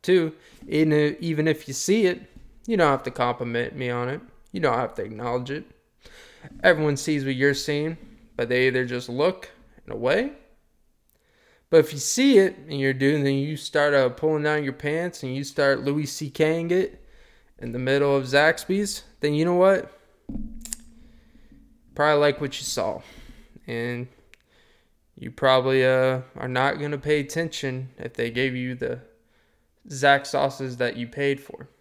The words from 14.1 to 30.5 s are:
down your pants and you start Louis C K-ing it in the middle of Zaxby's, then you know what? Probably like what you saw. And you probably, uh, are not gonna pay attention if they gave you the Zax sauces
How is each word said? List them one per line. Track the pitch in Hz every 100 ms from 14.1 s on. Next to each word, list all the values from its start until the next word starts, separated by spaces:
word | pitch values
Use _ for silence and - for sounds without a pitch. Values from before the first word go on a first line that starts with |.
| 127 156 156
down | 151 151
your | 139
pants | 131 143 160 175 -
and | 131
you | 131
start | 139 - 139 139
Louis | 139 147 147
C | - 147
K-ing | - 156 165 170
it | 180 180 - - - - _ _ -
in | 117
the | 123
middle | 127 139 143
of | 139
Zaxby's, | 131 139 156 160 - 196 202 - - _
then | 147
you | 147
know | 170
what? | 180 185 190 - - _ _ - - - - - - - - - - _ - - - - _ _
Probably | - 147 147
like | 147 139
what | 143 -
you |
saw. | 123 - 95 - - - - - - - -
And | 117 120 120 127 _ _ - _ _ _ _ _ _ _
you | - -
probably, | 127 135 131 131 131
uh, | 131 131 131 131 127
are | - 127
not | 127 139 147
gonna | 147 143
pay | 151 151
attention | 139 160 165 - 135 127 131 -
if | 120
they | - 117
gave | 117 135
you | 127 127
the | 127 127 123 - _ _ _ _ _ _ _ -
Zax | 135 139 139
sauces | 139 139 139